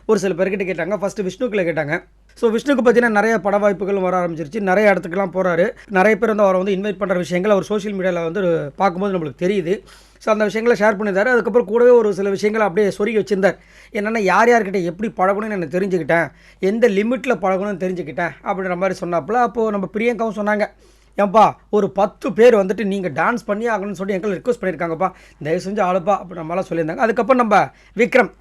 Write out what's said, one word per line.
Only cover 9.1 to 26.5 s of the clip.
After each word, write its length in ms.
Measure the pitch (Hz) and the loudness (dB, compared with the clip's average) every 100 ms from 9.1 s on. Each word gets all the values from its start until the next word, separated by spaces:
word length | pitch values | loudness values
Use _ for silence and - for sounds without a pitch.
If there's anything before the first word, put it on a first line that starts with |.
| 185 | -4
நம்மளுக்கு 240 | 151 - | -6 -4
தெரியுது. 420 | 180 208 165 214 - - _ _ | -2 -2 -2 -4 -6 -20 _ _
So, 140 | - | -2
அந்த 100 | 214 | 0
விஷயங்களை 360 | 208 220 226 208 | 0 0 0 2
ஷேர் 200 | 214 196 | 2 0
பண்ணியிருந்தாரு. 260 | 214 190 254 | 0 0 2
அதுக்கப்புறம் 420 | 247 214 220 190 | 2 2 0 0
கூடவே 220 | 226 240 | 4 6
ஒரு 240 | 240 214 | 6 4
சில 160 | 185 202 | 0 -2
விஷயங்களை 380 | 196 208 220 202 | 0 -2 0 0
அப்படியே 260 | 170 202 175 | 2 0 0
சொருகி 240 | 208 220 | -2 -2
வச்சிருந்தார். 360 | - 196 190 170 _ - - | 0 2 0 0 _ -20 -10
என்னன்னா, 240 | 214 208 226 | -6 -4 0
யார் 320 | 190 180 233 | 2 4 6
யார்கிட்ட 340 | 240 202 196 | 4 2 -2
எப்படி 300 | 175 170 220 - | -4 -4 -6 0
பழகணும்னு 300 | 185 202 214 | 0 0 -2
நான் 200 | 202 160 | -4 -4
தெரிஞ்சுக்கிட்டேன், 640 | 175 196 175 151 170 151 _ _ - | -2 -2 -2 0 0 0 _ _ -4
எந்த 280 | 185 226 233 | -2 2 2
லிமிட்ல 440 | 190 220 254 254 | 2 0 -2 -2
பழகணும்னு 440 | 214 185 190 208 185 | -2 0 -2 -2 -4
தெரிஞ்சுக்கிட்டேன் 520 | 185 180 165 147 170 - | -6 -6 -8 -6 -6 -6
அப்படின்ற 340 | - 190 185 175 | -8 -6 -4 -2
மாதிரி 220 | 190 185 | -2 -4
சொன்னாப்புல. 320 | 175 175 147 | -4 -4 -2
அப்போ 400 | 240 240 233 220 | 0 0 0 -2
நம்ம 180 | 208 185 | -2 -6
பிரியங்காவும் 440 | 214 233 226 226 196 | -4 -2 -2 -4 -4
சொன்னாங்க, 300 | 208 208 214 _ _ _ _ - | -2 -2 -2 _ _ _ _ -2
"ஏன்பா, 360 | 202 214 180 - - | 2 6 4 2 -4
ஒரு 220 | 208 196 | 0 0
பத்து 420 | 196 208 - 285 | 0 -2 -2 -6
பேர் 220 | 180 240 220 | 4 6 6
வந்துட்டு 280 | 190 196 | 2 -2
நீங்க 260 | 202 196 180 | -4 -4 -4
டான்ஸ் 360 | 135 185 240 - | -2 -2 -2 -4
பண்ணி 220 | 202 233 | -4 -2
ஆகணும்னு 240 | 214 202 | -4 -6
சொல்லிட்டு 220 | 170 196 | -8 -6
எங்களை 240 | 190 208 170 | -4 -4 -4
ரிக்வெஸ்ட் 260 | 254 - | -4 -4
பண்ணியிருக்காங்கப்பா, 480 | 185 160 170 160 180 - - - | -4 -4 -6 -2 -4 -6 -20 -12
தயவு 180 | 147 175 180 | -4 -4 -4
செஞ்சு 200 | 214 180 | -2 0
ஆளுப்பா" 320 | 185 175 190 | 0 0 -2
அப்படின்ற 220 | 175 180 | -2 -12
மாதிரிலாம் 260 | 160 | -8